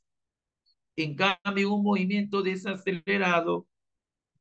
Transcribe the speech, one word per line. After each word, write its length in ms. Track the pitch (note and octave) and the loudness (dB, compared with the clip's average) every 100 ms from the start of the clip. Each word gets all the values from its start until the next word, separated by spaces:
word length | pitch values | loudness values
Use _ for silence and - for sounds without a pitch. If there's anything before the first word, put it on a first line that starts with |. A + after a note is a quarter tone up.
| _ _ _ _ _ _ _ _ _ - | _ _ _ _ _ _ _ _ _ -6
En 200 | D#3 C#3 | -6 0
cambio, 580 | G3 F#3 G3+ G3 G3+ | 0 0 -2 0 0
un 100 | G#3 | 2
movimiento 600 | G3+ G3 F#3 G#3 G3+ G3 | 2 2 2 0 0 0
desacelerado 1200 | F#3 F#3+ G3 F#3 F#3+ F3 F#3+ G3+ F#3 E3+ E3+ F3 - _ _ _ _ _ _ _ | -2 -2 -4 -4 -4 -4 -2 0 2 2 2 -2 -6 _ _ _ _ _ _ _